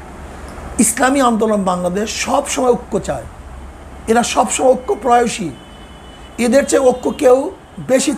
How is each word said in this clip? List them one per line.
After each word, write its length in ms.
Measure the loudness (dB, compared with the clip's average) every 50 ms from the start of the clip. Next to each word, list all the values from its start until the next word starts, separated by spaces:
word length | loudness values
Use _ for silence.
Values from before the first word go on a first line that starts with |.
| -18 -18 -16 -16 -16 -16 -16 -16 -16 -16 -14 -14 -14 -6 0 0
ইসলামী 400 | 0 2 2 0 2 2 2 4
আন্দোলন 400 | 2 2 2 2 2 2 0 0 0
বাংলাদেশ 440 | 0 -2 -2 -2 -2 -2 -4 -4 -4 -6 -6 -4
সব 180 | -2 0 0 0 -2
সময় 260 | -2 -2 2 2 0
ঐক্য 180 | 0 -2 -4 -4 -4 -4 -4
চায়, 180 | -8 -8 -8 -14 -16 -18 -18 -18 -16 -16 -18 -18 -18 -18 -20 -20 -18 -8 -2 0
এরা 160 | 2 2 2
সব 240 | 2 2 0 0 0 0
সময় 160 | 2 4 4 4
ঐক্য 160 | 4 0 -6 -4
প্রয়াসী, 540 | -2 2 4 4 4 4 2 -2 -4 -8 -8 -10 -12 -18 -20 -20 -20 -20 -20 -20 -20 -20 -20 -20 -20 -20 -12 -6 -2
এদের 260 | 0 2 4 4 4 4
চেয়ে 140 | 2 4 4 4
ঐক্য 160 | 2 2 0 -6 -2 2
কেউ 160 | 4 6 6 4 4 -2 -8 -12 -18 -20 -18 -10 -2 0
বেশি 240 | 0 2 2 0 -2